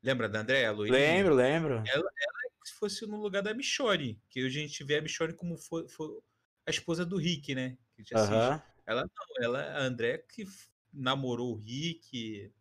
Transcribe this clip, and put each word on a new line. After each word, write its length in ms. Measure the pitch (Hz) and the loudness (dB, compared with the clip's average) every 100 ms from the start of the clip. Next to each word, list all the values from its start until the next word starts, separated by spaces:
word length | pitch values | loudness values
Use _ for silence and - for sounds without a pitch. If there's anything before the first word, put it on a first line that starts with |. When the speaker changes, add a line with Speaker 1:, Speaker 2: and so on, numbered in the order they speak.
Speaker 1:
Lembra 240 | 113 127 110 | 0 0 0
da 120 | 107 | -2
Andrea, 280 | 110 135 117 | 2 2 4
a 20 | |
loirinha? 280 | 107 104 131 | 2 4 4
Speaker 2:
Lembro, 340 | 143 175 190 | 6 6 6
lembro. 400 | 139 127 160 160 | 6 6 4 2
Speaker 1:
Ela, 120 | 120 110 | 0 0
ela 160 | 135 | 0
é 460 | 190 - - - - _ | 0 -2 -6 -4 -12 _
que 80 | - | -20
se 40 | - | -6
fosse 300 | 208 202 214 | -6 -4 -8
no 120 | 214 | -6
lugar 240 | 208 202 | -2 -2
da 120 | 202 | -2
Michonne, 680 | 233 277 - 262 196 135 104 _ | -2 -2 0 2 2 0 -6 _
que 140 | 127 | -4
hoje 160 | 131 139 | -2 -2
a 20 | |
gente 220 | 151 - | -6 -8
vê 140 | 139 147 | 0 0
a 40 | |
Michonne 320 | 151 - 160 | 0 -2 -4
como 240 | 165 175 165 | -2 -8 -8
fo-, 300 | - 165 160 | -6 -6 -6
fo-, 340 | - 156 - _ _ _ _ - | -10 -10 -10 _ _ _ _ -4
a 60 | |
esposa 340 | - - 165 175 | -4 -2 -2 0
do 120 | 190 | 0
Rick, 380 | 165 156 143 131 | 0 -2 -2 -4
né? 220 | 127 127 _ _ | -4 -6 _ _
Que 60 | |
a 20 | |
gente 120 | 104 113 | -2 2
assiste. 180 | 104 | 4
Speaker 2:
Aham. 280 | 110 123 151 - _ - | 4 4 2 -6 _ -4
Speaker 1:
Ela 160 | 113 | -2
não, 400 | 101 - - 131 | -2 -10 -10 -2
ela, 180 | 120 127 | -2 -2
a 220 | 147 147 | -4 -2
Andrea 340 | 131 120 117 160 | -2 0 0 -2
que 260 | - - | -8 -14
f-, 240 | 196 - - _ _ | -12 -14 -20 _ _
namorou 600 | 143 127 135 127 120 123 | -4 -2 0 0 -2 -2
o 40 | 107 | -6
Rick 960 | 107 127 165 165 - 127 110 107 92 _ | -8 -6 -4 -6 -10 -8 -8 -8 -12 _